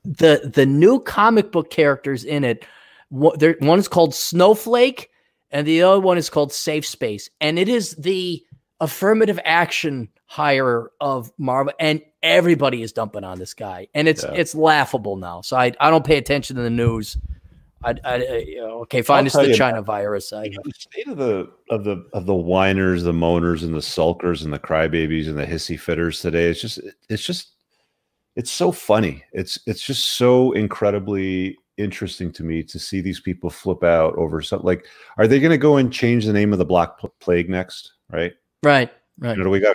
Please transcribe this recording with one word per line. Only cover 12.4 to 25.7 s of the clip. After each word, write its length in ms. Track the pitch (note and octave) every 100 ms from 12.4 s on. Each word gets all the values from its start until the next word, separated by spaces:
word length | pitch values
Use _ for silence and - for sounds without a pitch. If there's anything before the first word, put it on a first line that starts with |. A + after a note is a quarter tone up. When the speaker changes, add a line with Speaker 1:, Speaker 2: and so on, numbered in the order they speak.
| F3 D3 C3+ B2
Speaker 1:
is 100 | A2+
dumping 300 | - G#2+ G#2
on 140 | F#2 F2+
this 160 | F#2
guy, 320 | - G#2 F#2 F#2+
and 140 | D3 D#3+
it's, 160 | D#3
Speaker 2:
Yeah. 80 | D3
Speaker 1:
it's 200 | F3+ D#3
laughable 600 | D3+ D#3 D3+ C3 B2+ G#2 F#2+
now. 240 | F2 F2
So 140 | - B2+
I, 160 | B2+ -
I 100 | D3+
don't 140 | D#3+
pay 120 | D3 D3
attention 380 | - C#3+ - C3
to 60 |
the 80 | A#2+
news. 460 | A#2 A#2 A2+ G#2 - - - - _ _ _
I, 60 | A#2+ A#2
I, 100 | C3
I, 220 | B2 B2+ A#2
you 180 | - B2
know, 240 | A2 A#2
okay, 220 | A#2 B2+
fine, 160 | A2+ C#3
Speaker 2:
I'll 60 | C#3
Speaker 1:
it's 80 |
Speaker 2:
tell 80 | C#3+
Speaker 1:
the 60 | C#3
Speaker 2:
you, 40 |
Speaker 1:
China 280 | A2 B2+ A2+
virus. 500 | G#2 G#2 G#2 G2+ -
I 160 | G#2+ G#2+
Speaker 2:
the 240 | G2+ - -
state 300 | - - C#4+
of 120 | F3+
the, 300 | B2 G2 F2 _ -
of 140 | A2+
the, 200 | G2+ F#2 -
of 140 | G2 F#2
the 80 |
whiners, 720 | F#2 E2+ F#2 F#2+ F#2+ F#2 F2+
the 80 | F2
moaners, 500 | E2+ E2 E2+ E2+ E2
and 100 | E2
the 40 | D#2
sulkers, 600 | - - D#2+ E2+ F2+ D#2+
and 80 | D#2
the 60 | D2
crybabies, 680 | - D#2+ D#2+ E2 D#2 D#2+ D#2
and 100 | D2
the 80 | C#2+
hissy 320 | E2 -